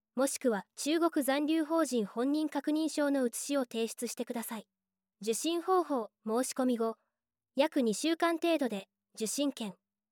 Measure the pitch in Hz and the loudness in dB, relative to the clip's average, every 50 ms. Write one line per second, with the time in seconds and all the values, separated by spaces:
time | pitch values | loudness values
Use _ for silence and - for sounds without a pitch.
0 | _ _ - 247 262 277 - - - 247 220 190 - _ - - - 269 320 339 | _ _ -2 0 0 0 0 0 0 0 0 0 -4 _ -10 -6 -2 0 2 4
1 | 330 330 - 311 254 262 269 285 302 285 320 330 311 285 330 330 320 254 247 233 | 4 2 2 2 0 2 0 0 2 2 2 2 2 2 2 2 2 2 2 0
2 | 208 196 - 226 247 277 285 311 311 294 - 294 - 302 302 311 320 302 - 302 | 0 -2 -2 -2 0 0 0 0 0 -2 -2 -2 0 0 0 0 0 0 0 0
3 | 294 285 277 277 254 233 - - - - 277 277 254 - - 226 226 226 - - | 0 2 2 2 0 0 -2 -4 -4 -2 -2 -2 -2 -2 -2 -4 -4 -4 -4 -6
4 | 247 226 - - 233 - 240 233 220 - 233 214 - _ _ _ _ _ _ _ | -8 -8 -6 -6 -6 -6 -6 -8 -6 -8 -10 -10 -12 _ _ _ _ _ _ _
5 | _ _ _ - 202 220 226 - - 311 339 339 330 - 370 359 330 - 285 247 | _ _ _ -6 -2 -2 -2 0 0 0 0 0 2 2 2 2 2 2 0 -2
6 | 214 - _ _ - 214 220 247 262 - - - 262 254 247 226 226 226 226 _ | -4 -6 _ _ -6 -2 0 0 0 -2 -2 0 0 2 2 2 0 -2 -2 _
7 | _ _ _ _ _ _ _ _ _ _ - 254 285 311 - 302 247 220 202 - | _ _ _ _ _ _ _ _ _ _ 0 2 2 2 4 2 2 2 0 0
8 | - 311 330 - 349 339 339 320 - 339 330 285 277 226 220 196 196 _ _ _ | 0 0 0 2 2 0 2 2 2 2 2 2 0 -2 -4 -6 -10 _ _ _
9 | _ _ - - 220 208 - - 294 277 262 - 233 202 180 _ _ _ _ _ | _ _ -10 -6 -6 -4 -2 0 -2 -2 -2 -4 -8 -10 -10 _ _ _ _ _
10 | _ _ | _ _